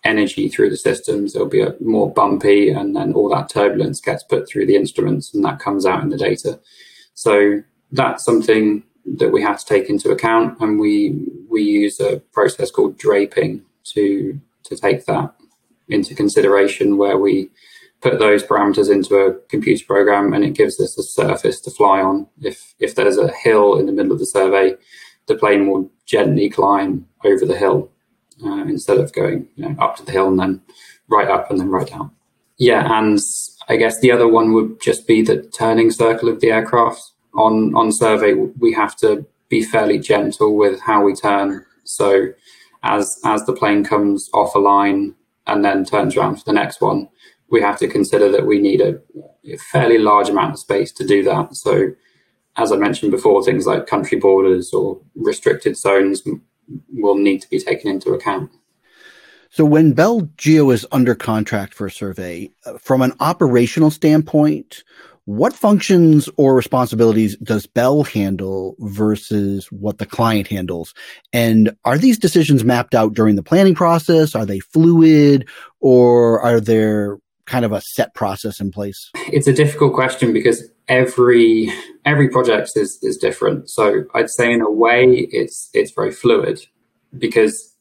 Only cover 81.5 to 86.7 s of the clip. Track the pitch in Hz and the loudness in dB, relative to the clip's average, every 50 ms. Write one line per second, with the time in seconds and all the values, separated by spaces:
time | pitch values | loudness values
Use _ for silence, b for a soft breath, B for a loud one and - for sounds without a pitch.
81.5 | 110 110 113 110 B B B B B B _ 143 147 147 143 127 - 127 117 117 | 4 2 0 -4 B B B B B B _ 0 2 2 2 2 2 0 2 2
82.5 | 110 107 - - - 110 104 - - _ - 110 - - - - - - - 104 | 0 0 -2 -4 -4 -4 -4 -4 -6 _ -6 -6 -6 -2 -4 -4 -2 -2 -2 -2
83.5 | - 143 - - - - 107 101 101 - - - - 113 113 - - - 120 120 | -2 -4 -10 -10 -4 -2 0 0 0 -2 -4 -4 -4 -4 -4 -2 -2 -2 0 0
84.5 | 120 117 113 104 107 107 113 117 120 123 127 127 123 123 - - - - - - | 0 0 0 -2 0 2 2 2 4 4 4 4 4 2 0 -4 -4 -6 -6 -6
85.5 | - - - - - - - - _ - - - - - - 120 113 101 - - | -8 -16 -18 -4 -2 -2 -2 -2 _ -6 -6 -6 -6 -2 0 2 2 2 0 -2
86.5 | - - - _ | -6 -8 -12 _